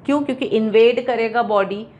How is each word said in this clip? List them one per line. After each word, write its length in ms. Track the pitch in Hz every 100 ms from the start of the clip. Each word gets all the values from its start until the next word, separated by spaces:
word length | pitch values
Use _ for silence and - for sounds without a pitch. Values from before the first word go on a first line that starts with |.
| -
क्यों? 160 | 294
क्योंकि 220 | 285 262
invade 640 | 262 220 220 220 233 247 240
करेगा 360 | 233 226 233
body 440 | 214 208 190 202 226